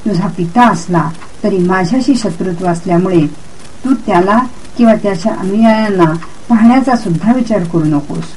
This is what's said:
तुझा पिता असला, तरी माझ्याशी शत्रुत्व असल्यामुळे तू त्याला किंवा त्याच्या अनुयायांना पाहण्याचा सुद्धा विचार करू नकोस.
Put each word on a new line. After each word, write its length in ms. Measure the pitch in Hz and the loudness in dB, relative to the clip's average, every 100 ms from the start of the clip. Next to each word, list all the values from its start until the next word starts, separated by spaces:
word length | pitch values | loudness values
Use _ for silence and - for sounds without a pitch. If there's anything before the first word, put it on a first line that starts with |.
तुझा 220 | 220 175 196 | -4 -2 -2
पिता 420 | 175 170 240 240 | -2 -2 4 4
असला, 400 | 170 - 170 156 - - - | 2 -2 -2 -2 -6 -14 -4
तरी 140 | 208 190 | -2 0
माझ्याशी 560 | 175 185 170 262 269 | 2 2 0 0 2
शत्रुत्व 520 | 247 202 - 185 170 180 | 0 0 -4 -4 -2 -2
असल्यामुळे 600 | 170 190 170 185 175 147 - - - - - | -2 0 0 2 2 0 -4 -14 -14 -14 -6
तू 100 | 254 240 - | -2 -2 0
त्याला 320 | 180 190 226 254 - - - | 2 2 2 0 -6 -8 2
किंवा 160 | 233 | 4
त्याच्या 380 | 214 202 185 220 | 4 0 -2 -4
अनुयायांना 800 | - 185 208 226 220 214 190 160 165 - - - | -4 -2 2 4 4 2 2 2 0 -8 -10 0
पाहण्याचा 480 | 226 233 262 262 240 | 4 6 4 2 0
सुद्धा 360 | 190 160 202 | 0 -2 2
विचार 320 | 254 233 208 | 0 0 -2
करू 200 | 170 170 | 0 0
नकोस. 400 | 151 147 147 170 165 | 0 0 -2 -8 -8